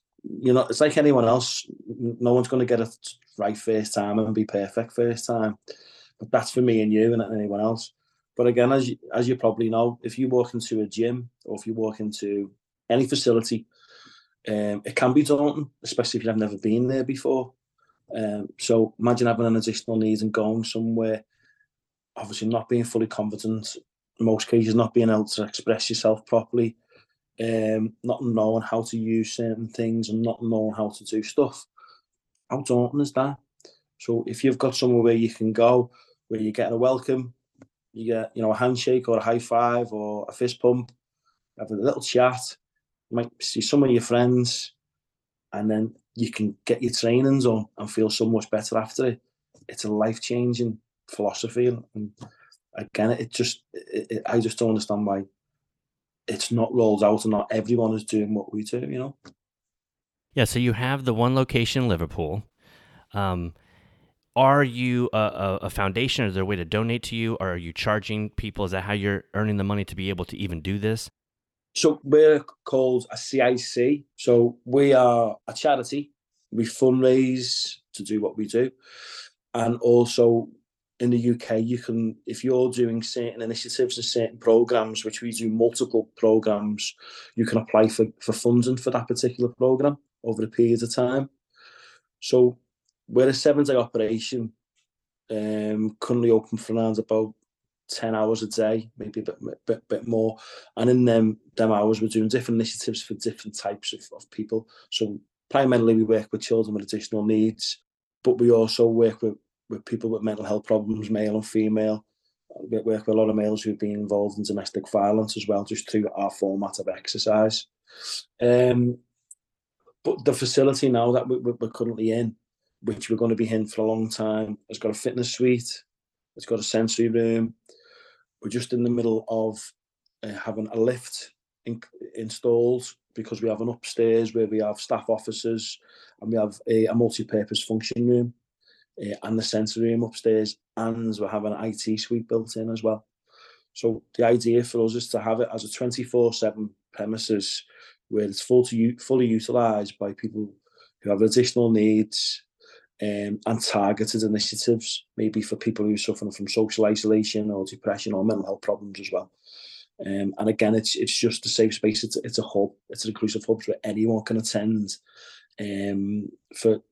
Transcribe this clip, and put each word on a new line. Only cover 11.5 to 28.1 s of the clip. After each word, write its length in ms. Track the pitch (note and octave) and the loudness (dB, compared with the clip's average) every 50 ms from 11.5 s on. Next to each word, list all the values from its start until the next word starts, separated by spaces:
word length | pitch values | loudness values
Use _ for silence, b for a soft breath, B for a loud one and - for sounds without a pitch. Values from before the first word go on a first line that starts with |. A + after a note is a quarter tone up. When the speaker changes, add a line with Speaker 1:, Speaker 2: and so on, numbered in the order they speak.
| G#2+ | -12
Speaker 1:
if 100 | G2+ - | -10 -8
you 80 | A2 A2+ | -8 -4
walk 280 | A2+ A2 G#2+ G#2+ - | -4 -4 -4 -4 -6
into 500 | A2 G#2 G#2 - G#2+ G2+ G2+ G2+ G2+ G2 _ _ _ _ _ _ _ - | -8 -8 -6 -6 -6 -4 -2 -4 -4 -6 _ _ _ _ _ _ _ 0
any 180 | A2+ C3 C3 B2 | 2 2 2 2
facility, 580 | D3 C#3 - B2 A2+ A#2 A2+ - A#2+ A2 - _ b b b b b b b b b b b b b b - - | 0 0 2 4 4 2 2 0 -4 -6 -6 _ b b b b b b b b b b b b b b -8 -6
um, 360 | G#2+ G#2+ G#2 G#2 G#2 G2+ - | -4 -2 -2 -2 -4 -6 -6
it 100 | - A#2+ | -6 -4
can 180 | - C3 B2 B2+ | 0 2 4 4
be 100 | D3 C#3+ | 4 4
daunting, 480 | - C#3+ C#3 D3 D3 C#3+ D3+ D3 - _ _ | 4 4 2 2 0 0 -2 -6 -8 _ _
especially 380 | - - - - A#2 - - A2 | -12 -8 -4 -2 -2 -2 -2 -4
if 60 | A2 | -2
you've 120 | A2+ G#2+ A2 | 0 0 0
never 200 | G#2+ G#2 G#2 G2+ | 0 -2 -2 -2
been 300 | - A2 A2 A#2+ B2+ B2+ | -2 0 2 2 2 0
there 180 | C3+ C3+ B2+ | 0 -2 -2
before. 480 | C3 C3 B2+ - C3 C3+ C3 B2+ B2+ _ _ _ _ _ _ _ _ _ _ _ - - | -4 -6 -4 -2 0 0 0 -2 -4 _ _ _ _ _ _ _ _ _ _ _ -12 -8
Um, 360 | A2 A2 G#2 G#2 G#2 - - - - | -6 -4 -4 -4 -6 -8 -10 -12 -6
so 340 | - - A#2 A2+ A2 A2 - - | 0 2 4 4 4 2 0 0
imagine 280 | A2 A#2+ B2 A#2+ A#2+ A#2 | 0 2 2 2 2 2
having 200 | A2+ A2 A#2 A2+ | 2 2 2 2
an 80 | A2+ | 2
additional 420 | A2+ G#2+ A2+ G#2+ - - - A2+ A2 | 2 0 -2 -4 -6 -4 -4 -2 0
need 240 | A2 G#2+ A2 G#2+ | 2 2 0 0
and 100 | A2 G#2+ | -2 -2
going 340 | G#2+ A2+ G#2+ G#2+ A2 A2+ A2 | 0 0 0 0 0 -2 -4
somewhere, 580 | - - A2+ A2+ A2+ A2+ A2+ A2+ A2 A2 G#2+ - _ _ _ _ _ _ _ _ _ _ _ _ _ _ _ _ _ - - | -4 -4 -4 -2 -2 0 0 0 -2 -2 -4 -6 _ _ _ _ _ _ _ _ _ _ _ _ _ _ _ _ _ -16 -14
obviously 320 | G#2+ G#2 G#2+ - G#2+ A2 | -12 -12 -10 -6 -4 -2
not 200 | A#2 A2+ - - | -2 -2 -2 0
being 140 | B2 A#2+ A#2 | 0 0 0
fully 240 | A#2+ - A2+ A2+ A2 | 0 -2 -2 -2 -2
confident, 680 | - - G#2 G#2+ G#2+ - - A2+ A2+ A2 G#2+ - - - - _ _ _ _ _ _ - | -2 -4 -6 -6 -6 -6 -6 -4 -4 -4 -6 -10 -14 -16 -18 _ _ _ _ _ _ -2
in 60 | A2+ | 0
most 240 | A2+ A2 G#2+ - - | 2 2 2 0 2
cases 260 | A#2+ A#2 A2+ A2 A2 | 2 4 4 4 4
not 180 | A#2 A2+ A2 - | 2 2 2 4
being 160 | A#2+ A2+ A2+ | 2 4 4
able 160 | A2 G#2+ G#2 | 4 2 2
to 180 | G#2+ - - G#2 | 0 -2 -6 -6
express 460 | G2+ - - - A2+ A2+ A2 - - | -6 -6 -6 -2 -2 -2 -2 -2 -4
yourself 360 | A2+ - - A2 A2 A2 - - | -4 0 2 2 2 0 0 0
properly, 480 | A#2 A2+ A2 - - A#2+ A#2 A2+ A#2 _ b b b b b b b b _ _ _ - | 0 0 0 0 0 0 0 0 -2 _ b b b b b b b b _ _ _ -6
um, 520 | A2+ A2+ A2+ A2 A2 G#2+ A2 A2 A2 A2 - _ - | -4 -2 0 0 0 0 0 0 -2 -4 -6 _ -6
not 180 | A#2+ | -6